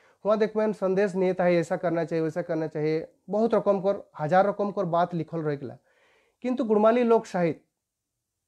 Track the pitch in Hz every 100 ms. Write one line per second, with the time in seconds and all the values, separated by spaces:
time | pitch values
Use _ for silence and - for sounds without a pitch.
0 | _ _ 190 214 214 214 214 196 190 190
1 | 202 180 185 185 180 175 165 180 175 165
2 | 156 165 160 165 170 160 160 156 151 156
3 | - _ - 202 226 214 202 202 185 202
4 | - - 151 180 202 202 202 196 185 170
5 | 180 175 156 165 151 143 123 120 _ _
6 | _ _ _ _ 247 254 240 208 220 240
7 | 233 226 226 185 170 139 _ _ _ _
8 | _ _ _ _